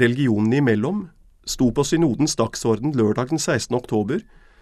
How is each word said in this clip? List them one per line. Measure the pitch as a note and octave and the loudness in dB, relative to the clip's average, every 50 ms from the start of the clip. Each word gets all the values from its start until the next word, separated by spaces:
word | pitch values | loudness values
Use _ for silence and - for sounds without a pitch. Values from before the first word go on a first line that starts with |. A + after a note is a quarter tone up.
religionene | A#2+ A#2+ A#2+ C3+ C#3+ B2 G#2+ G#2 G#2+ A2 B2+ C#3+ | 2 2 2 2 0 2 2 2 2 2 2 2
imellom | C#3+ B2 G#2+ G#2 A2 D3+ G3+ G#3 F#3 D#3+ - - - - _ _ _ | 4 2 2 2 0 -2 -4 -4 -8 -10 -16 -20 -20 -20 _ _ _
sto | - - - C3 A#2+ A2 | -8 -2 0 2 2 2
på | C#3+ C#3+ | 0 0
synodens | - E3+ D#3+ E3+ C#3+ G#2+ G#2+ D3 D#3 - - | 0 2 2 2 2 2 0 0 0 0 -2
dagsorden | A#2 - - - - A2+ A2 G#2 B2 D#3 D3 | -2 -4 -4 -4 -2 -2 -2 0 -2 -2 0
lørdag | A#2+ A2 G#2 G#2 A2+ C3 B2+ D#3+ | 2 2 2 0 0 -2 -4 -4
den | D3+ | -4
sekstende | - F3+ D3+ A2 - - A#2+ B2 | -2 -2 -2 -2 -2 -4 -4 -4
oktober, | - - A#2+ G#2+ G#2 G#2 D3 A3 - - - - - - _ _ | -4 -2 -2 -2 0 0 -4 -4 -6 -10 -18 -20 -20 -20 _ _